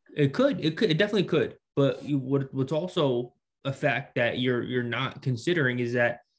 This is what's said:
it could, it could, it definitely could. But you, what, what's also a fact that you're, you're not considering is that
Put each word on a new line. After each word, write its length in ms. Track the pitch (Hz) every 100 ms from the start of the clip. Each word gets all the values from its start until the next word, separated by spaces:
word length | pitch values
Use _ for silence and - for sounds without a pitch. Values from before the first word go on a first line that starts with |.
| _ -
it 160 | 139
could, 320 | 139 277 -
it 120 | 160 160
could, 140 | 220
it 80 | 160
definitely 260 | 202 214
could. 320 | 165 160 107 - _
But 300 | - 139 -
you, 140 | - 143
what, 340 | 127 139 135
what's 180 | 135 131
also 600 | 156 180 180 139 120 120 _ _ _
a 80 | 139
fact 420 | 131 143 123 139
that 240 | 131 117 131
you're, 240 | 127 120
you're 200 | - 127
not 360 | 120 117 131 -
considering 580 | 139 117 - 170 131 123
is 120 | 120
that 260 | 120 120 - _